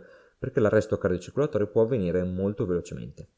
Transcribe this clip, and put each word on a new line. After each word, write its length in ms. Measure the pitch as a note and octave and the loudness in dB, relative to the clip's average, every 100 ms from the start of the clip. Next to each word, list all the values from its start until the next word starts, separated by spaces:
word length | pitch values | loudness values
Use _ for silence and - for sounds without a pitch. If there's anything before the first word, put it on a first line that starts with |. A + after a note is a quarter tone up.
| - - _ _ | -6 -20 _ _
perché 220 | - - | -4 2
l'arresto 380 | G#2 G#2+ - G2+ | 4 4 2 -2
cardiocircolatorio 680 | G2 F2+ - - D3+ G2 G2+ | 0 -2 -4 -2 -2 0 0
può 140 | A#2 | 2
avvenire 420 | A2+ B2+ F2+ F2 | 2 2 0 0
molto 440 | F2+ F#2 G2 G#2+ G#2 | 0 -2 -2 -2 0
velocemente. 640 | F2 - D2+ A#1+ - - | -2 -2 -10 -12 -16 -20